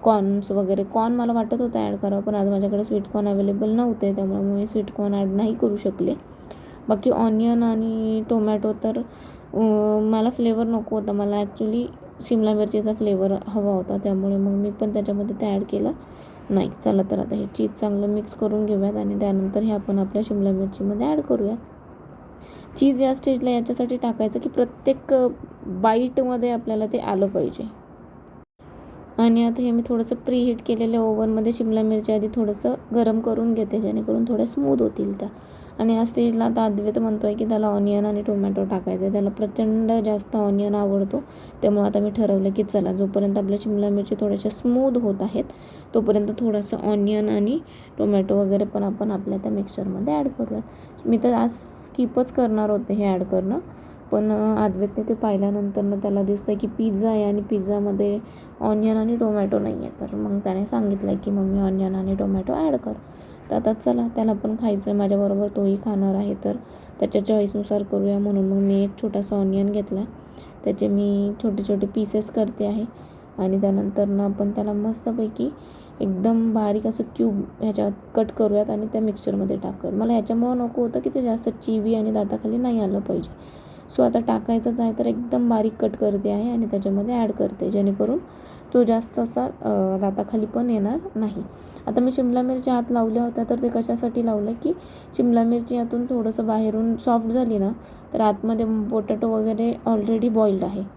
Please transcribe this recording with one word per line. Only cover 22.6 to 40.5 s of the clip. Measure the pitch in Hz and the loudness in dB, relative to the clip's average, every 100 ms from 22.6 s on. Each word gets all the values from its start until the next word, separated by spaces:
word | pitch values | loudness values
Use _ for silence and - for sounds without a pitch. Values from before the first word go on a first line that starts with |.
| - - | -18 2
चीज | 269 254 | 2 4
या | 269 262 | 2 2
स्टेजला | 277 262 254 | 0 0 2
याच्यासाठी | 240 233 240 247 247 | 0 0 -2 -2 -2
टाकायचं | 247 226 220 233 | -2 0 -2 -2
की | 262 | -4
प्रत्येक, | - 247 - - 269 - | 0 0 0 0 0 2
अ, | 269 247 - - - - | 4 4 0 -14 -14 -8
बाईटमध्ये | 185 214 226 254 254 254 247 240 | 0 2 4 2 0 0 0 0
आपल्याला | 233 240 220 214 | -2 -2 -2 0
ते | - | -2
आलं | - 196 196 | 0 0 2
पाहिजे. | 196 147 - 220 - - - - - - - - _ - - - - - - | 2 -2 -4 -10 -12 -20 -20 -20 -20 -20 -20 -20 _ -20 -20 -20 -20 -12 2
आणि | 233 226 233 | 4 6 4
आता | 233 | 2
हे | 247 | 0
मी | 233 233 | 0 0
थोडंसं | 233 226 240 | -2 0 -2
प्रीहीट | - 254 247 233 - | 0 2 2 0 -2
केलेल्या | 226 226 226 | 0 2 2
ओव्हनमध्ये | 220 214 220 220 220 | 2 2 2 2 0
शिमला | 233 226 220 | 0 0 2
मिरची | 220 220 214 | 2 2 2
आधी | 214 214 | 0 0
थोडंसं | 220 214 208 - 254 - 226 | 0 0 0 -2 -2 -2 2
गरम | 226 220 | 4 2
करून | 226 220 233 | 0 0 0
घेते, | 220 208 208 | 0 0 0
जेणेकरून | 208 220 220 226 233 | 0 -2 0 0 2
थोड्या | 220 220 | 2 0
स्मूथ | - 277 269 | 0 2 4
होतील | 226 - 202 196 | 2 0 -4 -4
त्या. | - - - - - - | -8 -10 -20 -20 -20 -2
आणि | 226 226 | 2 2
या | 226 | 2
स्टेजला | 233 233 226 226 | 2 2 2 2
आता | 233 220 | 2 2
अद्वैत | 202 208 220 | 2 0 0
म्हणतोय | 226 214 214 | 0 0 0
की | 208 220 | 0 0
त्याला | 220 214 | 2 2
ऑनियन | 202 202 208 208 | 2 2 2 2
आणि | 208 | 0
टोमॅटो | 208 202 196 196 | 0 0 0 0
टाकायचं | 196 196 185 185 | 0 -2 -2 -2
आहे, | 190 | 0
त्याला | 202 202 | 2 0
प्रचंड | 196 208 202 220 220 220 226 214 | 0 -4 0 0 2 2 2 2
जास्त | 208 202 233 | -2 -2 0
ऑनियन | 202 | 2